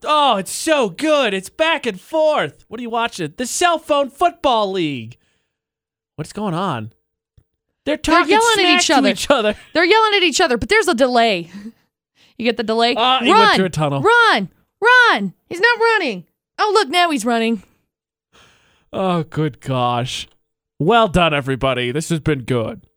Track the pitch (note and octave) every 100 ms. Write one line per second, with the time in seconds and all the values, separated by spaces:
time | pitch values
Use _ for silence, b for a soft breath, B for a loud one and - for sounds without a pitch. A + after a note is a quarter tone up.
0 | B3 D4+ C#4+ G#3 F#3 - - D4+ A3 E3
1 | D#4 D4 B3 G3 F#3 - D#4+ D#4+ A#3+ F#3+
2 | - D#4+ D#4 C#4+ D#3+ - _ A3 A#3+ A3+
3 | A#3 - D#3 - B3 - F4 D#4+ - D4
4 | C#4 - F4 F4 D4 A3+ G#3 F#3+ D#3+ C3+
5 | A2+ A#2 _ _ _ _ _ _ _ _
6 | _ - D#3 - G#3+ D#3+ F#3+ B2+ A2 -
7 | _ _ _ _ _ _ _ _ - D4+
8 | - E4 D#4 G#4 A#4 A4 F#4 F4+ F4 C#4+
9 | C#4+ G3 - C4 G#3+ G#3+ - D4+ E4+ G#4+
10 | A4 G4+ F4 C4 E4+ A#3+ A#3 G#4+ G4 B3+
11 | C4 B3 A#3 F#3+ E3+ F#3+ G#3 - _ _
12 | _ b b - A#3 A#3 A3 A3 A#3 A3+
13 | B3 C4 A#3+ G4+ A4 D#4 F#3+ D3+ D3+ C#3
14 | E4+ A#4+ A#4 D4 F#3+ _ _ _ A4 B4
15 | A#4 D#4 G3 - - E4+ A4+ A#4 A4+ A4
16 | D#4+ F#3+ D#3+ _ _ - G#4 G#4 D#4 F4
17 | F4 D4 G#3+ A#3 A3+ A3+ - _ _ _
18 | _ _ _ b b b b b b -
19 | F#3+ F3 D#3 - D#3 B2 - C3 B2 A#2+
20 | B2+ - - _ _ _ _ - D3+ A#3
21 | A3 E3 E3+ D3 C3+ C3+ C3+ B2 B2 B2+
22 | D#3+ D#3+ D3 C#3+ A2 B2+ A2 A3 -